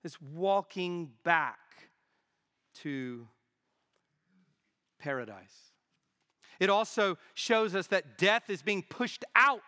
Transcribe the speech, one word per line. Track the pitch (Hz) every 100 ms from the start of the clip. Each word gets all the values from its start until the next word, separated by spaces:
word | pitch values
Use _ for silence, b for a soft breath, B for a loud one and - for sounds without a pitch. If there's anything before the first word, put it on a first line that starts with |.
This | 170 -
walking | 139 160 190 196 - 190 180 175 156 113
back | 170 165 135 110 _ - - _ _ _ _ _ _ _ _ -
to | 151 135 127 120 113 _ _ _ _ _ _ _ _ _ _ _ _ _ _ _ _ _
paradise. | 147 135 113 98 - - _ _ _ _ _ _ _ _ B B
It | 196
also | 202 220 - 202 170 b
shows | - - 226 220
us | 190 175
that | 190 143 -
death | 190 226 -
is | 190
being | 208 202
pushed | - - 240 - -
out. | - 269 240